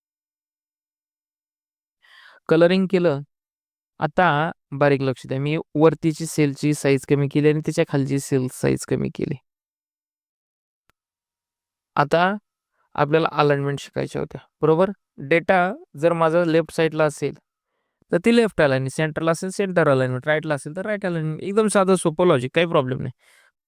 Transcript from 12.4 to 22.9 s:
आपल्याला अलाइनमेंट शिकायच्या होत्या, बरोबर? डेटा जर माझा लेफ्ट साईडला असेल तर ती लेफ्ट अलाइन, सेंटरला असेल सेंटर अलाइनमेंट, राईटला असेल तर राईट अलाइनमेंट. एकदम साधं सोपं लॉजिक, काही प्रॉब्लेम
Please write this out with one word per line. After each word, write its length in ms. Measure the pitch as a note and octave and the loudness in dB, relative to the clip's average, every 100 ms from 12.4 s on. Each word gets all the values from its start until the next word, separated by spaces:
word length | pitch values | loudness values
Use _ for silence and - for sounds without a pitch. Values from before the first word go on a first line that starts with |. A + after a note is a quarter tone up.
| - _ _ _ _ | -12 _ _ _ _
आपल्याला 340 | - D3 D#3+ D#3+ | -4 0 0 0
अलाइनमेंट 480 | D3+ D3 C#3+ C#3 C#3+ | 0 0 2 -2 -6
शिकायच्या 400 | - C3+ C#3+ C#3+ | -8 -8 -8 -8
होत्या, 180 | D3 - - _ | -10 -12 -20 _
बरोबर? 280 | D3+ D#3+ F#3+ G3+ _ - | 0 2 0 -2 _ -16
डेटा 520 | C#3 E3+ - F#3+ F3+ C#4+ F#4 C#3+ | -2 0 2 0 0 -4 -14 -2
जर 140 | E3 | 0
माझा 320 | E3+ E3 E3 | 2 2 2
लेफ्ट 280 | E3+ D#3+ D#3+ | 2 0 0
साईडला 320 | - D#3+ D#3 | -2 -2 0
असेल 300 | D#3 D3+ C#3+ D3+ _ _ _ _ _ _ _ | -2 -2 -8 -10 _ _ _ _ _ _ _
तर 60 | E3+ | 0
ती 100 | A3+ A#3 | 2 2
लेफ्ट 240 | A3+ - | 2 2
अलाइन, 240 | D3 C3 C3 | 0 0 -2
सेंटरला 420 | - D#3 D#3 D#3+ | -4 -4 -2 -2
असेल 200 | E3 F#3+ | -2 -4
सेंटर 380 | F#3 G3+ F3 D3 | -4 -2 2 2
अलाइनमेंट, 380 | C3+ C3 B2+ D3 | 2 0 -2 -2
राईटला 280 | D#3 D#3 | -4 -2
असेल 220 | C#3+ D3 E3 | -6 -6 -10
तर 100 | G#3+ | -8
राईट 200 | G#3 F#3+ | -6 -6
अलाइनमेंट. 340 | E3+ D#3 D#3 | -4 -6 -6
एकदम 280 | F#3 G3+ A3 | -4 0 2
साधं 280 | G3+ F#3+ F#3 | 2 4 2
सोपं 300 | F3 D#3 F3+ | 0 2 2
लॉजिक, 240 | C#3+ B2+ | 2 2
काही 120 | E3 F3 | 0 2
प्रॉब्लेम 340 | E3 B2+ | 2 0